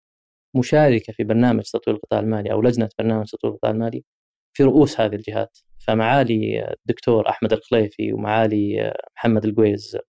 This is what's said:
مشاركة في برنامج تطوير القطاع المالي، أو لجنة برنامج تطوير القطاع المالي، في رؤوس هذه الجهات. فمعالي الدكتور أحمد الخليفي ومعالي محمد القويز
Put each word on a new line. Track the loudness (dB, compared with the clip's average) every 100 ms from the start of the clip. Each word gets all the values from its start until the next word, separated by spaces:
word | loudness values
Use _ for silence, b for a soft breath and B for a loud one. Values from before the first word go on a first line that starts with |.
| _ _ _ _ _ -4
مشاركة | 2 4 4 2 -2
في | -6
برنامج | 0 2 2 2
تطوير | -2 -6 -4 -6
القطاع | -4 -2
المالي، | -2 -4 -2
أو | 0
لجنة | 2 0 -2 -2
برنامج | -2 -2 -4
تطوير | -6 -6
القطاع | -4 -4
المالي، | -4 -6 -8 -14 _ _ _ _ 0
في |
رؤوس | 4 4 4 2
هذه | -2 -4
الجهات. | -6 -6 -6 _ _ -10 -2
فمعالي | 0 2 2 2 0 -2 -4 -6
الدكتور | -6 -6 -4 0 2 0
أحمد | -2 -2
الخليفي | -2 0 0 0 -2 -6
ومعالي | -4 -2 0 2 0 -2 -2 -4 -8 -12 -4
محمد | 0 0 0
القويز | 2 2 2 -6 -12